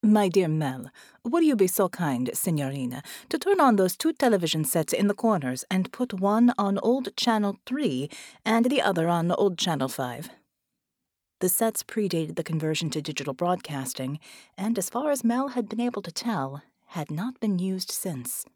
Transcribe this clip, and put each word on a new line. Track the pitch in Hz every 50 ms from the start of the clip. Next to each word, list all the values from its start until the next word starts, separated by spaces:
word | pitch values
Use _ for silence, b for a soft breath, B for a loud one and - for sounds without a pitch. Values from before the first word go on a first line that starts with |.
| -
My | 214 214 214 202 190
dear | 165 196 185
Mel, | 160 156 156 156 135 131 131 - - B B B B B B B
will | 240 247 339 330
you | 302 277
be | 208 196
so | 185 - - 202
kind, | 180 - - 175 151 131 120 127 127 -
signorina, | - - 185 165 147 143 135 139 143 131 123 123 127 B B B B B B
to | -
turn | 320 - 370 403 370
on | 302 262 226
those | 196 185 185 -
two | _ - 320 320
television | _ - 247 220 190 175 160 - 156 156
sets | - - 170 156 - -
in | - 202
the | 202 202
corners | - - 226 214 175 139 127 127 131 - _
and | 190 185 185 -
put | - - 247 247 - 185
one | 190 196 208 220 240 240 233
on | - 208 196 196 196
old | - 220 247 277 254 - -
channel | - - 247 226 214 208 202 196 - _
three | - 254 294 302 202 135 127 139 151 B B B B B B B
and | 220 220 233 240
the | 254 285 269
other | - - 185 170 160
on | 170 175 170 165 175
old | 180 - 202 196 180 160
channel | - 185 160 139 131
five? | 131 - - 135 123 120 123 160 - - _ _ _ _ _ _ _ _ _ _ _ _ _ _ _ _ _ _ _ _ _
The | - 185
sets | - - 226 226 220 - -
predated | - - 220 208 190 170 165 160 156 165
the | - 160
conversion | - 165 160 156 156 160 147 170 156
to | - 156 147
digital | 160 151 - 139 143 131
broadcasting, | - 175 175 180 180 - - 151 135 131 127 - - 131 127 143 151 B B B B B B B
and | - 190 220 233 220
as | 180 -
far | - 240 285 302
as | 285 269 -
Mel | 226 233 247 269 277
had | 254 247 226 -
been | - 214
able | 240 247 240 202
to | 190 175
tell, | - - - 240 220 165 135 135 139 143 - _ _ _ _
had | _ - 170 151 -
not | 156 151 202 254 254 _
been | - 214 202 175
used | 180 190 190 185 185 -
since. | - - - 190 160 131 123 - - - - - _